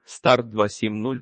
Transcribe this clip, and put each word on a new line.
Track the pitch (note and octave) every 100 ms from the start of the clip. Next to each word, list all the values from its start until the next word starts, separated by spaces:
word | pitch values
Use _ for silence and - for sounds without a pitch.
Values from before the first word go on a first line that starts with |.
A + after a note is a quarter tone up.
| -
старт | - B2+ B2 A#2
два | G#2+ G#2
сім | - A2 G#2+
нуль, | A#2+ C3